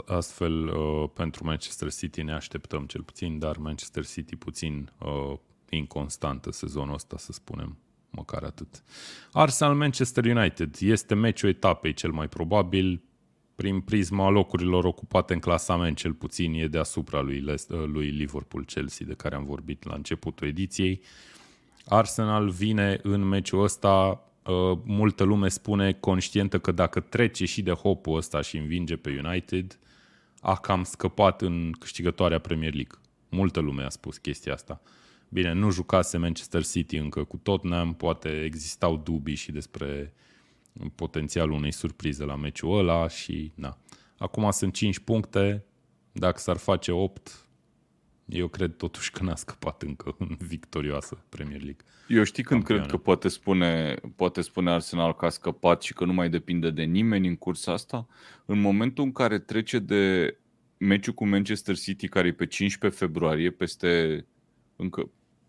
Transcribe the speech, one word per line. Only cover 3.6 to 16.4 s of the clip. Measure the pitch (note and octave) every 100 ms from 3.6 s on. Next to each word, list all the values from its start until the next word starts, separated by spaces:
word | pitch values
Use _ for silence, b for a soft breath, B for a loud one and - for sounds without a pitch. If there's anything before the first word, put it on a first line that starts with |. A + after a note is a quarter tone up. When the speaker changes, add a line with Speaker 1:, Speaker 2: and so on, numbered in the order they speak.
| D#2 D2+ - - D2
Speaker 1:
City | - D2 -
puțin, | - - D#2+ D2 C#2+ _
uh, | D2+ C#2+ C#2 C#2+ _ _ -
inconstantă | D#2+ D2 D2+ C#2+ - D2+ B1+ -
sezonul | - D#2 C#2+ C#2
ăsta, | D2 - -
să | -
spunem, | - - - D2 D#2 _ _ _
măcar | - D#2 -
atât. | D2 - - - B B B B B
Arsenal | D3+ D3+ - D3 C#3+
Manchester | D3 - B2+ - A#2
United, | A#2+ F#2 - D#2 -
este | F#2+ G#2+ - G#2
meciul | A2+ - G2+
etapei | F2+ F#2+ E2 D#2+
cel | D2+ E2
mai | D#2 D#2
probabil, | - E2 G#2 F2 F#2+ F#2 F2 _ _ _ _ _ -
prin | G2 F#2+
prisma | F#2 G#2+ F2+ G2 G2
locurilor | G2+ F#2 E2+ F2+ F2+ F2
ocupate | - - F#2 -
în | E2+
clasament, | F2 E2+ - F2 E2+ D2+
cel | E2+
puțin | D#2 E2 -